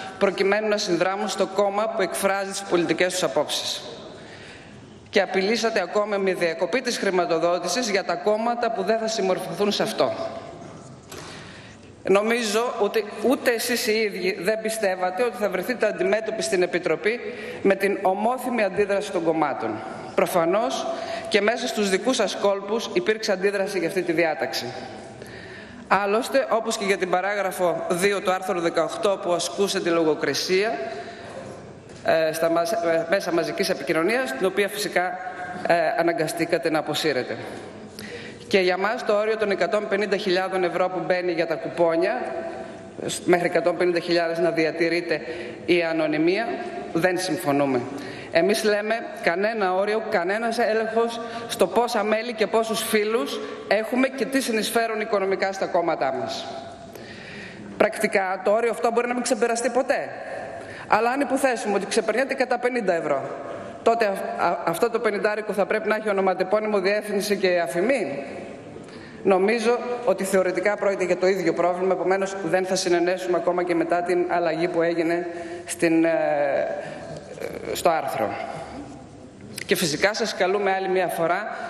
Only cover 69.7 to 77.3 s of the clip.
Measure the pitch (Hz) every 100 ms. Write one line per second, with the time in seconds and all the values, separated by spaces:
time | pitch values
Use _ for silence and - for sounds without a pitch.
69.7 | 240 - - - 190 190 190 180 170 202
70.7 | 202 202 190 180 180 185 196 165 160 170
71.7 | 180 190 175 170 196 190 196 165 185 185
72.7 | 185 185 175 175 185 180 170 180 180 175
73.7 | 170 160 175 175 175 175 175 170 160 175
74.7 | 175 165 170 165 170 175 - - - -
75.7 | - 170 165 165 160 151 147 143 135 -
76.7 | - 151 - - - -